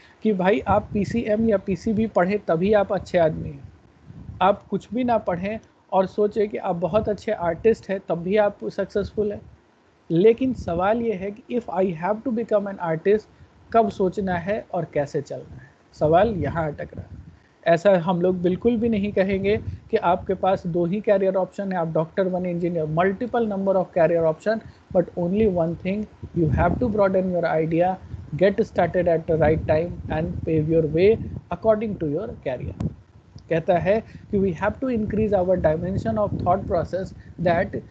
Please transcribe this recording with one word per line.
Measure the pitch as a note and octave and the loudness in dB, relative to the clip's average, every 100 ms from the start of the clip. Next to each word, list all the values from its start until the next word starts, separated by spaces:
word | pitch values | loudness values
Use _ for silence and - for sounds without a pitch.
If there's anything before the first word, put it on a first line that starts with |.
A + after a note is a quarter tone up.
| - _ | -20 _
कि | A3 | 0
भाई | F#3+ F3+ B3 - | 2 4 2 2
आप | G3+ - | 0 0
पीसीएम | G#3 G3 A#3 A3 G#3+ A3+ | -2 -2 -2 0 0 2
या | G3 | 2
पीसीबी | G3 F#3 A3+ G#3 A3 | 0 -4 0 0 0
पढ़े | G3 F3+ G#3 - | 2 2 0 0
तभी | E3 G3 | 0 4
आप | G#3 G3 | 4 2
अच्छे | F#3+ - F3+ | -2 0 2
आदमी | D#3 E3 D#3+ | 2 0 -8
हैं, | C#3 - - _ _ - - - - | -12 -18 -20 _ _ -20 -18 -14 0
आप | F#3 G3+ - | 0 0 -4
कुछ | F#3+ - | -8 -4
भी | A3+ | -4
ना | B3 A3 | 0 0
पढ़ें | G#3+ F3 G3 A3 - _ _ | 0 -4 -4 -8 -12 _ _
और | F#3+ F#3 | 0 0
सोचें | - G#3 A3 G#3 | 0 0 0 -2
कि | - | -2
आप | G3 E3+ | -4 -2
बहुत | E3+ G#3 A3 | 0 0 0
अच्छे | G3+ - | -4 -4
artist | G#3 E3+ E3+ A3+ A3+ - | -4 -2 0 2 2 -2
हैं | G3 - | -6 -4
तब | E3+ | -4
भी | F3 G#3+ | 0 2
आप | G#3 G#3 G#3+ | 2 0 -6
successful | - G3 G#3 F#3+ - G#3 | -6 -4 -4 -4 -2 -4
हैं। | G#3+ - - _ _ _ _ - | -6 -14 -20 _ _ _ _ -2
लेकिन | E3 A3 A#3 C4 G3+ | 4 6 6 0 -4
सवाल | F3 E3+ G3 A#3 | -4 0 0 0
ये | A#3 | -2
है | F#3+ G3+ | -4 -6
कि | G#3 - A#3+ | -10 -6 -6
if | - | -2
I | F#3 F#3+ D#3+ | 0 0 0
have | F3+ A3 C4+ | -2 -2 -2
to | A3+ | -4
become | A3+ G#3 G3 | 0 0 0
an | G3 E3+ | -4 -4
artist, | D#3+ G3 G#3+ - _ - _ - | 0 2 0 0 _ -20 _ 0
कब | A3+ G#3 | 2 2
सोचना | - F#3 G#3 F#3+ F3 | 0 -2 -2 -4 -4
है | E3+ A3+ - | -4 -6 -4
और | F3+ D#3 | -6 -4
कैसे | D3 C#3 D3+ | -4 -2 -4
चलना | - C3 - - | -6 -10 -14 -20
है, | - _ _ - | -20 _ _ -2
सवाल | D#3 E3+ A3+ F#3+ | 4 4 4 0
यहाँ | - E3 D#3 | -4 -2 -4
अटक | - - - | -6 -12 -14
रहा | - | -16
है। | - - - _ _ - | -18 -20 -20 _ _ 2
ऐसा | E3+ G3+ F#3 | 4 4 4
हम | E3+ F3 | 2 2
लोग | F#3 F#3 | 0 2
बिल्कुल | F3+ F#3 A#3 A#3 | 0 2 2 2
भी | A#3 | 0
नहीं | G#3+ G#3 | 0 0
कहेंगे | G3 F#3 F#3+ G3 A3 - - - | 0 0 0 0 -2 -4 -12 -2
कि | A3 | 0
आपके | - F#3 - | 2 2 0
पास | F#3 F#3+ F#3+ F3 | -2 0 0 -2
दो | E3+ E3+ | -2 0
ही | G#3 | 0
career | G#3+ G3 F#3+ F#3+ | 2 2 2 0
option | F#3 - G3 | -2 -4 -4
है, | F#3 | -2
आप | E3 | -2
doctor | D#3+ D#3+ - F#3 | -2 -2 -2 -2
बने, | F3+ F3+ | -2 -2
engineer, | E3+ F3 E3+ D#3 D#3 | -2 -2 -2 -2 0
multiple | F#3+ F#3+ A#3+ A#3+ A3 | 0 0 -2 -2 -2
number | F#3+ G3 F#3+ | -2 0 0
of | F3 F3+ | 0 2
career | D#3+ E3+ D#3+ | 2 4 0
option, | D#3+ G#3 A3 - - - F#3 | 0 -2 -4 -6 -20 -2 0
but | F3 - | 0 -2
only | F3 G3+ A3 F3 | -2 2 2 2
one | E3 E3+ | -2 -4
thing, | F#3 G#3 G#3 - - E3+ | -6 -6 -8 -14 -8 -2
you | D3+ C#3 | 2 2
have | E3+ - | 2 2
to | B3 G#3 | 0 2
broaden | G3 F#3+ F#3 | 2 2 0
your | F3 E3 | 0 0
idea, | D#3+ D#3+ E3 F3+ F#3 - - - D3 | 0 0 2 0 -2 -10 -16 -10 2
get | G3 G3+ G3+ | 2 2 0
started | - E3+ F3+ F3 | 0 0 2 2
at | D#3+ D#3+ | 0 2
the | D#3 | 2
right | D#3 D#3+ - | 2 2 2
time | D#3 F3 E3+ - | 0 0 -6 -6
and | D#3 E3+ - - | -4 -4 -4 -2
pave | D#3+ D3+ E3 | 0 2 2
your | D#3 D#3 | 2 4
way | G3 A3+ - - - | 4 4 -2 -12 -8
according | F3 A3 G#3+ A3 G3 | 0 2 2 -2 -4
to | D#3 D3+ | -4 -4
your | A3 - C#3+ | -6 -8 -8
career। | B2+ - - - - - - - - - | -6 -8 -6 -6 -8 -18 -20 -20 -18 -4
कहता | E3 E3 F3 | 0 2 2
है | E3 A3 - - - | 2 0 -2 -14 -4
कि | G3+ | 0
we | G3 D#3 | 0 0
have | G3+ G#3+ | -2 -2
to | C4 A#3 | -2 -2
increase | G#3+ G#3+ G#3+ G3 | -2 0 2 2
our | F3+ F#3 D#3 | 2 2 2
dimension | D#3+ F3 G3 A3+ A3 | 0 -2 -4 -4 -2
of | G3+ - | -2 -2
thought | F3 G3 G3 | 0 0 0
process | F3 - F#3 F3+ - - - E3+ | -4 -2 -6 -8 -12 -16 -4 0
that | E3+ G3+ - - | 0 -2 -6 -12